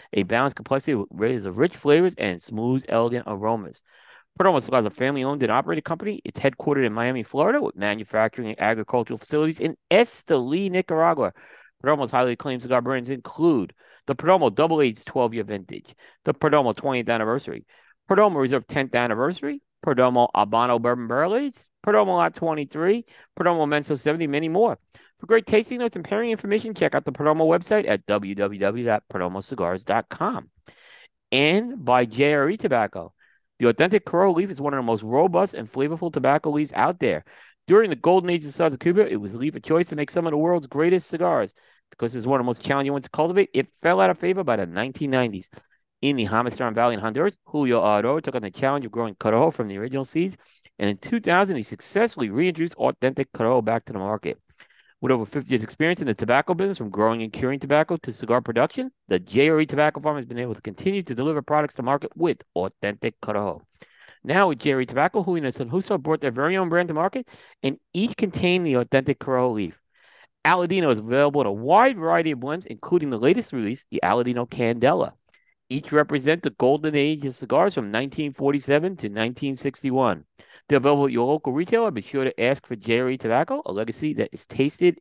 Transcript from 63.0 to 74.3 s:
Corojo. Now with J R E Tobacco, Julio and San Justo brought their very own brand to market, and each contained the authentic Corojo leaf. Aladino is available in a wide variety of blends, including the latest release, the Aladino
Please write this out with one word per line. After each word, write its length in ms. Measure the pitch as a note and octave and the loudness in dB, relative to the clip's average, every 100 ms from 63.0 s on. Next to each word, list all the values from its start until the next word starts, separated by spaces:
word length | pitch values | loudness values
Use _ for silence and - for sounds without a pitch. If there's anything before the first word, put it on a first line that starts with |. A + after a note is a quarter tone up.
| A#2 - | -6 -6
Corojo. 400 | - G#2 G2+ - - _ - _ - - B2 | -6 -4 -4 -6 -14 _ -20 _ -20 -12 -2
Now 240 | F3 F#3+ | 2 2
with 100 | C3+ | 0
J 140 | D3 | 0
R 80 | C3+ | 0
E 40 | B2 | -2
Tobacco, 380 | A#2+ E3 A3 | 0 0 0
Julio 220 | F3+ F3 C3+ | -2 -2 -4
and 80 | - | -6
San 140 | A#2+ | -6
Justo 280 | E3+ - F#3+ | -4 -2 -4
brought 220 | C#3 D#3 | -2 -2
their 120 | C#3 | -2
very 260 | A#2 D3+ F#3+ | -2 -2 0
own 100 | F3+ | 0
brand 220 | E3+ F3 | 0 0
to 40 | |
market, 360 | D#3 F#3 C4 - - - _ | -2 -2 -4 -10 -16 -20 _
and 160 | C3+ - _ | -6 -6 _
each 240 | F3 A#3 - | -4 -4 -2
contained 480 | F#3 - F3+ F3+ E3 | -4 0 0 2 2
the 60 | |
authentic 460 | B2+ A#2 C3+ C3 C3+ | 0 2 0 0 -4
Corojo 340 | - B2+ B2+ | -2 0 0
leaf. 260 | G#2+ F2 - _ _ _ _ _ _ | -2 -6 -10 _ _ _ _ _ _
Aladino 480 | D#3 F3+ F3 F#3+ D#3 | 0 2 2 0 2
is 80 | A2 | 0
available 400 | A2 B2+ D3 C#3+ | 0 2 2 2
in 80 | A2+ | 0
a 60 | |
wide 420 | G2+ B2+ F#3+ C4 A3 | -2 2 4 4 2
variety 360 | E3 E3+ D#3+ | 0 0 0
of 100 | C3 | -4
blends, 240 | C3 E3 - | -6 -8 -10
including 440 | G#2+ - F3 D3 | -14 -2 0 0
the 80 | A2+ | 0
latest 360 | C3 G#3+ - | 2 2 -2
release, 320 | C3 G#2 B2+ _ | -4 -4 -6 _
the 120 | - | -2
Aladino 420 | F2+ A#2 B2 | 0 2 0